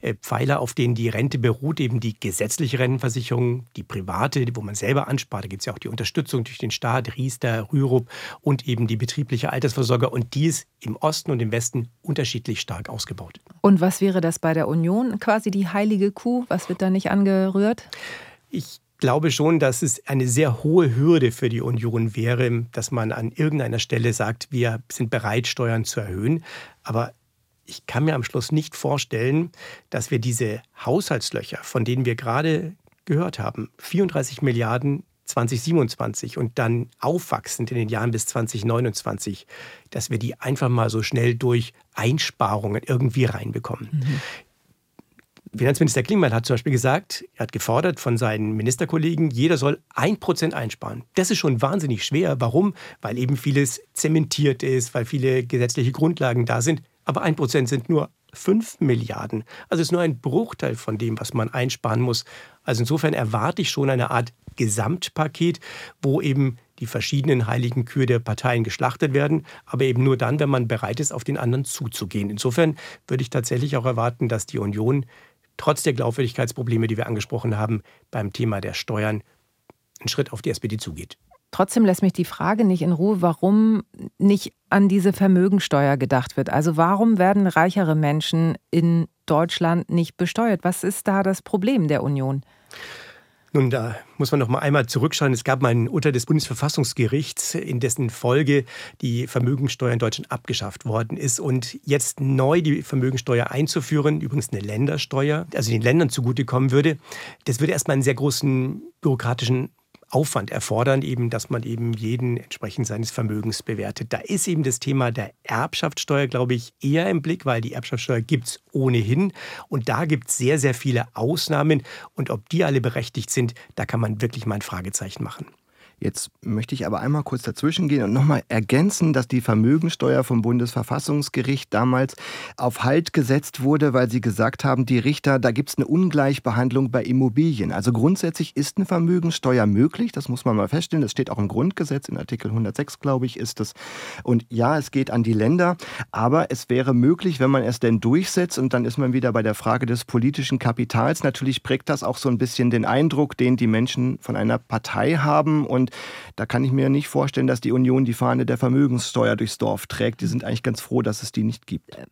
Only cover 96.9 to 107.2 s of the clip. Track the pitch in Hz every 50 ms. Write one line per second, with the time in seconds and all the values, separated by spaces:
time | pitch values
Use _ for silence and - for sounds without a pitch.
96.9 | - - 117 107 135 147 135 - - - - - - 170 - 156 135 120 131 117
97.9 | - - 127 113 - - - 123 127 147 151 135 143 139 120 - - - - -
98.9 | - - - 123 117 120 127 - - 127 123 123 143 127 139 123 - - 127 120
99.9 | 120 117 120 110 - - - - 131 - - - 123 - 101 101 - - - 113
100.9 | 107 113 117 110 - - 143 131 - - - 139 127 127 120 - - - - 143
101.9 | 143 143 - - - - 139 135 135 131 131 139 165 180 156 151 143 - - -
102.9 | 147 131 123 131 131 123 - - 123 117 - - - 135 156 151 - 165 131 -
103.9 | 156 147 143 151 151 156 156 127 143 147 117 - - 98 98 104 107 113 139 143
104.9 | 156 139 - - 139 135 139 147 151 160 175 - - - 113 110 117 113 110 120
105.9 | 139 175 165 123 - 139 117 123 123 131 127 - 127 127 135 131 127 143 147 160
106.9 | 151 - - - - -